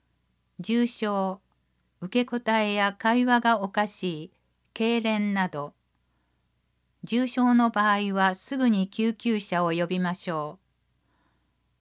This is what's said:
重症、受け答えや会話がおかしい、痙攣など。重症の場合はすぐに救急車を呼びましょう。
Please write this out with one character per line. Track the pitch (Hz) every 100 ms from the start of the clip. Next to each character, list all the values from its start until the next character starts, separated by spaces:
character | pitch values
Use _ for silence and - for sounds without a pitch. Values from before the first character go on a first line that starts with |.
| _ _ _ _ _ -
重 | 175 233 240
症、 | - 214 202 190 190 _ _ _ _ _ _
受 | 180 247 247
け |
答 | 240 233 220
え | 214
や | 208 202 196
会 | 226 247
話 | 247 240
が | 233 226
お | 196
か | 208 208
し | - 185 156 160
い、 | _ _ _ _
痙 | - 226 233
攣 | 220 214 208
な | 196 180
ど。 | 147 147 - _ _ _ _ _ _ _ _ _ _ _ _
重 | - 233 254
症 | 254 247
の | 240 233
場 | 214 208
合 | 202 202
は | 196 190 190
す | - 277
ぐ | 254
に | 202 185
救 | - 220
急 | 226 233 214
車 | 202 175
を | 175
呼 | 170 175
び | 185
ま | 180
し | 180 -
ょ | 160 151 185
う。 | _ _ _ _ _ _ _ _ _ _ _ _